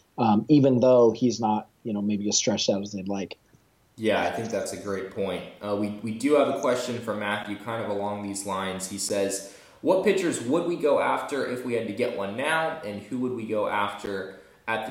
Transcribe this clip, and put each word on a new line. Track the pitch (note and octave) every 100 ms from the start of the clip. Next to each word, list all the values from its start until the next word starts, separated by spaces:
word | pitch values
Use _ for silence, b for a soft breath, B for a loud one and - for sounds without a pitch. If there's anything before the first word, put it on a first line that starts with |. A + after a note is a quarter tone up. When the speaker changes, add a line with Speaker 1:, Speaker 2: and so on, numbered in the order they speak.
| _ -
Speaker 1:
um, | C3 G#2+ -
even | D3 C3+ B2
though | B2+ B2+ A#2
he's | A2 B2 G#2+
not, | A2 G#2+ - _
you | A#2+
know, | G#2
maybe | G2+ G2+ G#2
as | -
stretched | - G2+ -
out | G2
as | G2+
they'd | G2 F#2+
like. | G2 F2+ - _ _ _ _ _ -
Speaker 2:
Yeah, | A2 G2
I | -
think | A#2 A2
that's | G2+ -
a | G2
great | G2+ F#2+ F#2+
point. | - F#2+ E2+ - -
Uh, | G#2
we, | G2+ G2+ G#2
we | A2+
do | G#2+ C3+
have | D3 C3
a | C3+
question | C3+ B2 - A2+
from | A2+ G#2
Matthew | G#2 G#2 G#2 G2+
kind | A#2+ A2+
of | G#2
along | G2+ G2+ G#2
these | G2+ G2 G2+
lines. | F#2+ F#2+ F#2 -
He | G2
says, | - G2+ G2 G2 B B B B
"What | D3+ F#3+
pitchers | G3+ F#3 E3+ B2
would | A#2+ E3 E3+
we | E3+
go | D3+ C3+
after | C3+ C3 - C#3 -
if | B2
we | B2+
had | A#2 G#2+
to |
get | G2+ A#2+ G2
one | G2 A2
now, | D3 D#3+ D#3+ -
and | G#2+ G2+
who | - B2+
would | B2+
we | A2+
go | G#2+ G#2+ G2+
after | G#2 G2+ - G2+ G2 F#2+ B B B -
at | A2 -